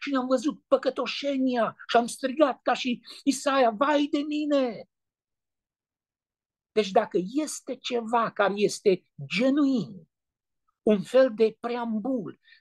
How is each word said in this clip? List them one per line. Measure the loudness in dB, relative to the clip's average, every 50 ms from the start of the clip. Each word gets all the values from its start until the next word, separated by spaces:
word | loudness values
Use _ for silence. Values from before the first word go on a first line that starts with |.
și | -8 -4
ne-am | -2 -2 0
văzut | 0 0 0 0 -2 -6 -6 _
păcătoșenia | _ 0 2 2 -2 -2 -2 -4 -6 -6 -6 -4 -4 -2 0 0 0 0 0 -2 -2 -4 -8 -6
și | 0 2
am | 2 2
strigat | 2 -4 -6 -6 -6 2 2 2 2 2 -2 _
ca | -2 -2
și | -2 -2 -4 -6 -6 -8 -16 -20 -4 -2
Isaia, | -2 -2 0 -2 0 2 4 4 2
„Vai | 2 2 2 2 2 2 2 0
de | -2 -4
mine!” | -4 -4 -4 -4 -2 0 2 2 2 0 -4 -8 -12 -18 _ _ _ _ _ _ _ _ _ _ _ _ _ _ _ _ _ _ _ _ _ _ _ _ _ _ _ _ _ _ _ _ _ _ _ _ _
Deci | -2 -2 2
dacă | 2 2 2 2 0 -4 -4 -2 -2 -4 -4
este | -4 -6 -10 -10 -10 -12
ceva | -10 -8 -6 -4 -4 -2 -2 0 0 0 -2
care | 0 0 0 0 2
este | 0 0 0 0 0 2 2 2 2 -2 _ _ -16 -12 -8 -4
genuin, | 0 0 2 2 2 2 2 2 0 -2 -4 -10 -16 -20 _ _ _ _ _ _ _ _ _ _ _ _ _ _ _ _
un | 2 2 2 0
fel | 2 4 4 4 4 4
de | 2 2 2 2 -2
preambul | -8 -8 -6 -6 -4 -4 -4 -4 -2 -2 -4 -4 -4 -8 -12 -14 _ _ -20 _